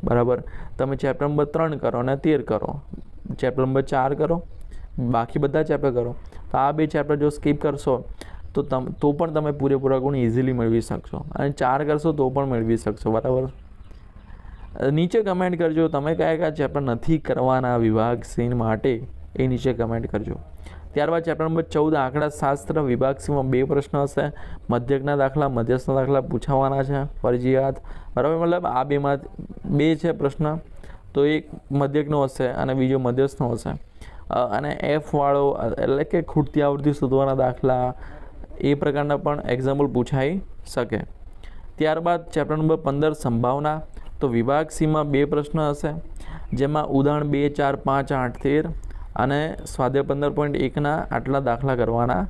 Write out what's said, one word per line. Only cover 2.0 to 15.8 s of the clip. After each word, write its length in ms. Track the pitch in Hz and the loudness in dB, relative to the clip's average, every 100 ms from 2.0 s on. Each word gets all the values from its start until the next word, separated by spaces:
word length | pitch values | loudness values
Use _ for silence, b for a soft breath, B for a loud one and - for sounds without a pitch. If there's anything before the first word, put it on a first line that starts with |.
| 127 135 | 0 0
તેર 260 | 156 151 | 2 2
કરો, 380 | 120 107 - 143 - - - - - - | 2 -2 -2 -8 -10 -14 -14 -14 -10 -4
Chapter 220 | 131 127 | -2 2
number 200 | 131 135 | 2 2
ચાર 320 | 135 143 131 | 2 0 0
કરો, 280 | 143 151 170 - B B B B - | 0 0 0 -2 B B B B -4
બાકી 400 | 123 120 117 - | 0 0 0 -2
બધા 240 | 143 143 | 0 0
chapter 280 | 151 147 135 | 2 2 2
કરો. 260 | 123 120 123 B B B | 0 -2 -4 B B B
તો 60 | 131 | 0
આ 140 | 135 | 0
બે 140 | 151 156 | 2 0
chapter 300 | 151 143 147 | 0 0 2
જો 120 | 147 | 2
skip 320 | 147 147 147 | 0 0 2
કરશો 440 | 156 143 - 123 - B B B - | 0 -2 0 0 -2 B B B -6
તો 80 | - | -4
તમ-, 300 | 143 135 127 - | -2 -2 -2 0
તો 120 | 147 | 0
પણ 200 | 147 170 | 2 0
તમે 200 | 156 151 | 0 0
પૂરેપૂરા 460 | 143 139 135 135 135 | 0 2 2 2 2
ગુણ 180 | 131 139 | 2 2
easily 360 | 120 117 131 | 2 2 2
મેળવી 280 | 127 113 113 | 2 2 2
શકશો, 440 | 110 90 - - 151 - | 0 -6 -6 -10 -8 -2
અને 140 | 139 | -2
ચાર 340 | 143 131 135 | 0 0 2
કરશો 280 | 147 151 160 | 2 2 2
તો 180 | 151 131 | 2 2
પણ 160 | 135 139 | 2 0
મેળવી 300 | 120 113 113 | 0 2 0
શકશો, 340 | - 101 - | 0 -2 0
બરાબર. 380 | 110 127 127 131 - - - - B B B B B B B B - 131 | 0 2 0 0 -6 -18 -20 -18 B B B B B B B B -2 2
નીચે 300 | 151 175 - | 2 4 2
comment 360 | 196 180 185 175 | 2 2 0 2
કરજો 300 | 170 160 | 0 2